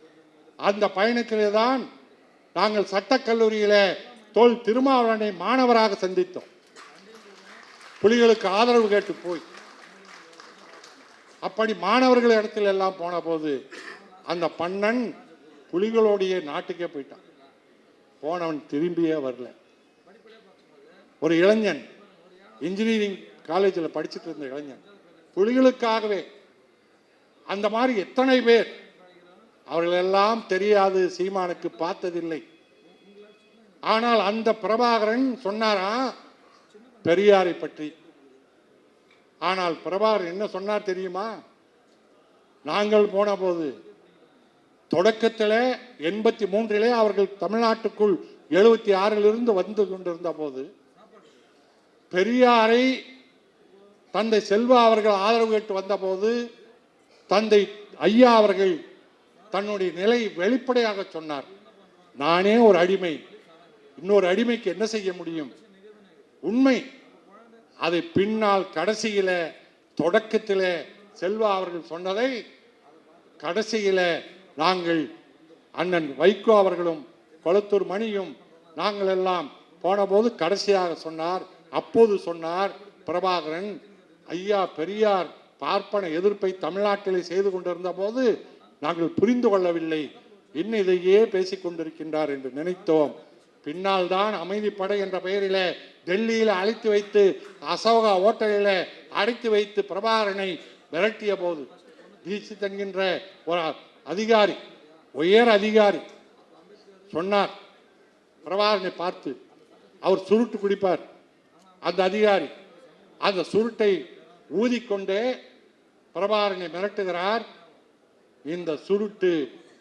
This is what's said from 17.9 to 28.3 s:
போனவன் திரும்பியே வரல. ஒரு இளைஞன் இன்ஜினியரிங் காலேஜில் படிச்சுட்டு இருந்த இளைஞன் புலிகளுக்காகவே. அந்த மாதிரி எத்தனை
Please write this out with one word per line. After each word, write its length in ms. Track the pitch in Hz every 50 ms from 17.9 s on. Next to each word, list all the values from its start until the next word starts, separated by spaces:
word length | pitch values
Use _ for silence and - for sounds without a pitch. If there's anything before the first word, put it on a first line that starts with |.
| _ _ _ _ _ _
போனவன் 420 | - 147 170 180 170 165 160 143 - -
திரும்பியே 460 | 139 143 165 175 170 170 170 160 156
வரல. 340 | 156 135 131 123 120 123 120 - _ _ _ _ _ _ _ _ _ _ _ 196 226 220 220 220 220 _ _ _ _ _ _ _ _ - - _ _ _ _ _ -
ஒரு 180 | 139 160 170
இளைஞன் 520 | 165 175 196 214 220 214 196 160 135 113 - - - - - _ _ _ - _ - - - - -
இன்ஜினியரிங் 580 | 135 170 190 196 220 226 226 220 208 202 190 - - - - - -
காலேஜில் 500 | - 156 185 202 196 180 175 160 151 -
படிச்சுட்டு 320 | 156 160 170 - 185 -
இருந்த 180 | 165 156 147 147
இளைஞன் 380 | 131 131 147 147 143 123 110 - - - - _ _ _ _ _ _ -
புலிகளுக்காகவே. 880 | 180 196 220 247 262 262 254 254 - 240 233 220 220 208 214 202 180 - - - - _ _ _ _ _ _ _ _ _ _ _ _ _ _ _ _ _ _ _ _ _
அந்த 220 | - 185 202 208 208
மாதிரி 300 | 208 226 254 254 247 202
எத்தனை 420 | 170 - - 262 254 269